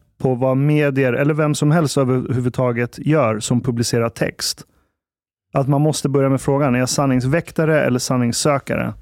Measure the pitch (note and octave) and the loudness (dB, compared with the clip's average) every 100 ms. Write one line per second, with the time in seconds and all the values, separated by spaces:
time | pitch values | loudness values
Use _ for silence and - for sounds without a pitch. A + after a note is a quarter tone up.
0 | _ - C3+ B2 C3 C3 D3 D3+ C#3+ C3+ | _ -6 -2 0 0 0 2 2 2 2
1 | B2+ A#2+ C#3+ D#3 D3+ C#3+ D3 E3+ D3 C#3+ | 0 2 0 0 0 0 2 2 2 0
2 | B2+ B2+ B2 B2+ B2 B2+ B2+ A#2 A#2+ - | 0 0 -2 -2 -2 0 0 0 -4 -4
3 | C#3+ D3+ A#2 G#2+ - A#2+ A2 A#2 A#2 A#2+ | 0 2 2 0 -2 -2 0 -2 0 0
4 | A#2 - - - - - - _ _ _ | -2 -2 -6 -6 -8 -8 -14 _ _ _
5 | _ _ _ _ _ D3 C3 C#3+ D3+ D3 | _ _ _ _ _ -2 0 2 2 0
6 | C#3+ C#3 C3+ C3+ - C#3 C#3+ B2 B2+ - | 0 2 2 0 0 0 2 0 0 0
7 | C#3 B2+ B2+ E3 - - D#3+ D#3 C3 B2 | 0 0 0 -2 -2 -2 0 2 2 0
8 | - B2+ A#2+ A2+ D#3 C#3 - - A#2+ - | 0 0 0 0 0 0 -2 -4 -4 -6